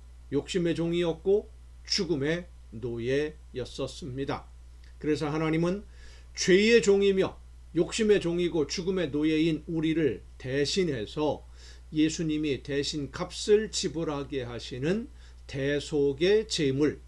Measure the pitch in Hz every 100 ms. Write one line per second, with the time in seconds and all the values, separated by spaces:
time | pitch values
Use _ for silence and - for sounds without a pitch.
0 | - - - 135 - 185 170 151 170 170
1 | 170 160 190 202 - - - - - -
2 | 165 151 139 170 180 - - 113 120 117
3 | 117 139 151 151 - 123 - - 131 -
4 | 151 127 139 120 - - - - - -
5 | 147 147 151 156 160 160 170 196 - -
6 | - - - - - 185 214 233 208 196
7 | 202 190 165 - - - - 160 175 -
8 | 214 196 170 175 175 160 143 - 175 185
9 | 160 143 156 156 165 156 - 165 160 160
10 | 147 92 - - 131 135 143 202 175 127
11 | 104 - 151 104 - - - - - 156
12 | 156 156 160 151 151 123 - 143 143 156
13 | 135 - 180 - - 208 214 - 185 139
14 | 160 143 131 143 117 117 - 123 147 214
15 | 269 - - - - 143 139 147 - 151
16 | 143 127 175 214 - - 139 135 147 190